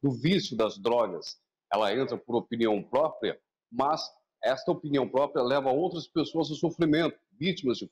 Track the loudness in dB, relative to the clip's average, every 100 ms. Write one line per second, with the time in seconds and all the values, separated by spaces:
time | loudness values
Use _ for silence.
0 | -2 0 0 0 0 -2 -2 0 0 2
1 | 2 -2 -12 -18 _ _ -4 0 2 0
2 | -2 -4 -2 -4 -2 0 2 2 0 0
3 | 0 0 -6 -6 _ _ _ -2 0 0
4 | -6 _ _ -4 -2 0 -2 -2 0 0
5 | 2 2 2 2 2 2 2 2 0 -4
6 | -4 -2 -2 -2 -2 -2 -4 0 2 4
7 | 2 -2 _ -4 -2 0 -2 -2 -4